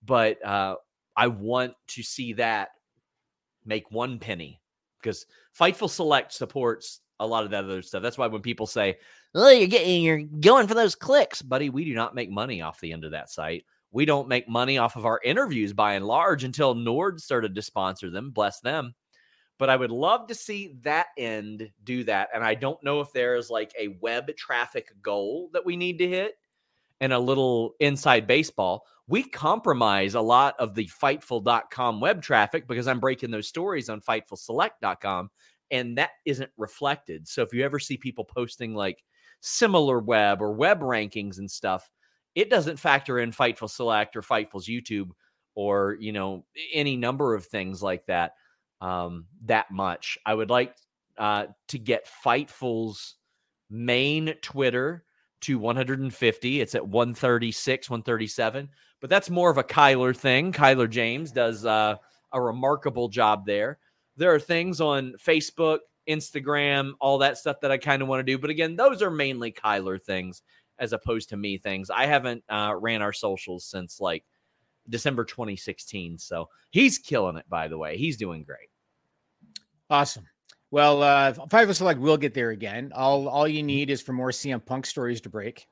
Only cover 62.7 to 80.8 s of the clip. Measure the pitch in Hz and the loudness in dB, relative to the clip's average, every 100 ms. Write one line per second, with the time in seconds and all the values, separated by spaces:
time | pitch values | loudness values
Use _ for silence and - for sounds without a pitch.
62.7 | 143 143 120 120 104 110 107 98 101 110 | 2 -2 -4 -4 2 4 4 0 -2 -2
63.7 | 151 _ _ _ - 175 156 147 170 175 | -6 _ _ _ 0 4 4 4 -2 0
64.7 | 160 156 139 131 127 - 160 147 - 160 | 0 0 0 -2 -6 0 0 0 0 2
65.7 | 156 - _ - 156 147 147 135 147 143 | 2 -2 _ -6 -4 -4 -8 -2 0 2
66.7 | 139 139 139 139 139 139 131 156 139 139 | 0 -2 -2 2 4 2 2 -4 -2 0
67.7 | 135 147 139 135 135 131 135 147 151 160 | 0 2 0 2 -2 0 -2 -2 -2 -4
68.7 | 170 269 240 202 156 139 127 117 - 107 | 4 4 4 -2 0 -2 -2 -6 -4 -2
69.7 | 101 95 95 - 95 92 90 _ _ _ | 0 -2 -6 -4 -4 -4 -12 _ _ _
70.7 | _ 123 110 - 113 - 104 101 95 104 | _ -6 -4 -2 -4 -4 -8 -6 -6 -6
71.7 | 95 95 101 135 147 127 120 _ 107 104 | -6 -4 -2 2 2 0 -8 _ -4 -2
72.7 | 98 110 113 104 101 107 95 - 90 - | -2 -2 -2 -2 -2 -4 -4 -8 -12 -10
73.7 | 98 90 - 95 82 _ _ _ _ _ | -10 -12 -6 -4 -4 _ _ _ _ _
74.7 | _ - 117 151 127 113 - 110 98 - | _ -10 -4 -4 -2 -6 -6 -8 -8 -10
75.7 | 95 - 104 85 82 - 85 82 _ _ | -12 -12 -10 -10 -12 -10 -8 -8 _ _
76.7 | 180 269 175 - 135 95 80 - 85 80 | 4 4 2 -2 -2 0 -4 -6 -6 -4
77.7 | 80 78 82 160 123 104 82 71 64 50 | -6 -8 -6 -6 -6 -8 -10 -12 -18 -18
78.7 | _ _ _ _ _ _ _ _ - _ | _ _ _ _ _ _ _ _ -20 _
79.7 | _ _ 147 139 - 92 _ _ _ _ | _ _ 2 2 -2 -16 _ _ _ _
80.7 | 147 | 4